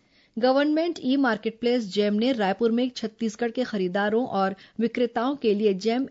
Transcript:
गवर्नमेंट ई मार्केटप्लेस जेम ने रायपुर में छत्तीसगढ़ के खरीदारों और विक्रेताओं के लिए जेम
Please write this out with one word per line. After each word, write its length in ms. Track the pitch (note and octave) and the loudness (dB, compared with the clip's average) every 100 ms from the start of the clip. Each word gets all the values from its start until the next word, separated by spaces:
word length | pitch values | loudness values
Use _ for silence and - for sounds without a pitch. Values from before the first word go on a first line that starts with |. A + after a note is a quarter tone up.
| _ _ _ - | _ _ _ -2
गवर्नमेंट 600 | B3 C4 D4 D4+ E4+ D#4+ | 2 2 2 2 0 -2
ई 140 | B3+ C#4 | 0 2
मार्केटप्लेस 680 | C4+ G#3+ A3 A3 A#3+ B3 | 2 0 -4 -4 -2 0
जेम 300 | G#3 G3 G#3 | -2 0 0
ने 180 | G#3 A#3+ | 2 0
रायपुर 380 | B3 G3 G3 A#3 | 0 0 2 2
में 200 | A3+ B3+ - | 2 -2 -4
छत्तीसगढ़ 540 | A3 - A3+ G#3+ A#3 | -10 -4 -6 -2 -4
के 140 | A3+ | -2
खरीदारों 640 | B3 G#3+ F#3 F#3+ G#3 A3 B3+ | -4 -2 -2 0 0 0 0
और 280 | G3 F#3+ G3 - - | 0 -2 -2 -14 -4
विक्रेताओं 560 | A3+ A#3+ A#3+ A#3 B3 C#4+ | -2 0 -2 0 -2 0
के 180 | A3+ | 0
लिए 200 | G3+ G#3+ | 2 2
जेम 320 | F#3+ G#3 A#3 C4+ | 2 0 -2 -2